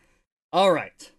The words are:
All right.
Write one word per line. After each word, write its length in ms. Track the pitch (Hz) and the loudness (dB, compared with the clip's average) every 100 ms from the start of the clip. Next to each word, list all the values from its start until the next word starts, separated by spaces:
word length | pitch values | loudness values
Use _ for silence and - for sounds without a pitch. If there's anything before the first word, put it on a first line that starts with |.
| _ _ _ _ _ | _ _ _ _ _
All 200 | 170 196 | 0 0
right. 400 | 156 98 _ - | 0 -4 _ -20